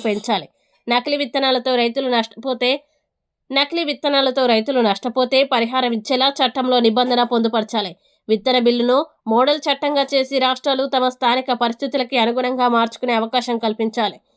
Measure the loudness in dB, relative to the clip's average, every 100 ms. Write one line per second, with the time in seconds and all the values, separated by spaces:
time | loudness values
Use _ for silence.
0 | 0 -2 -2 -4 -4 _ _ _ -4 -2
1 | 0 -2 -2 0 0 0 0 0 0 -2
2 | -2 0 -2 -6 -6 -2 0 -2 -6 _
3 | _ _ _ _ -6 -2 -2 -2 -4 -2
4 | 0 0 0 2 2 2 2 2 2 0
5 | -2 -2 2 2 2 0 0 0 -2 -2
6 | -2 0 0 0 -2 0 0 2 4 2
7 | 2 2 2 0 0 0 -2 -4 -6 -10
8 | _ _ -2 0 2 2 2 2 2 2
9 | 0 _ 0 2 2 2 -2 -2 0 0
10 | 0 -2 -2 0 0 0 -2 -2 0 0
11 | 0 0 0 0 -2 -2 -2 -2 -4 -4
12 | -2 0 0 0 -2 0 2 2 0 -2
13 | -2 -2 0 -2 -2 -2 -2 -2 -2 -2
14 | -4 -6 _